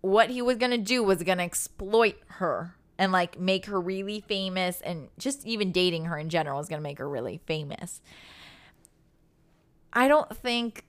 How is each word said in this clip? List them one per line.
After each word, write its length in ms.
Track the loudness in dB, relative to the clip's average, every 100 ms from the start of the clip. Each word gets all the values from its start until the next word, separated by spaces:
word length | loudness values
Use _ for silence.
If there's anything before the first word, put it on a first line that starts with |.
what 280 | 4 4 4
he 120 | 2
was 140 | 0 2
gonna 200 | 2 2
do 260 | 2 2
was 200 | 4 2
gonna 200 | 2 0
exploit 720 | 0 -4 -8 -10 2 4 4 2 -20
her 480 | -4 -2 -2 -6 -14 _ -2
and, 140 | 2
like, 260 | 2 0 -2
make 260 | 0 0 0
her 160 | -2
really 400 | -2 -4 -6 -8
famous, 580 | -6 -4 -4 -2 -2 -4
and 280 | -8 -8 -12 -8
just 280 | -6 -6 -6
even 260 | -2 0
dating 340 | 2 2 0 -4
her 120 | -6
in 120 | -2
general 300 | -2 0 -4
is 80 | -6
gonna 120 | -8
make 180 | -8 -8
her 100 | -6
really 320 | -4 -6 -8 -6
famous. 540 | -6 -6 -10 -12 -14 -18 -20 -20 -20 -20 -20 -20 _ _ _ _ _ _ _ _ _ _ _ _
I 160 | 2 6
don't 260 | 6 4 -6
think 480 | -2 0 -2 -8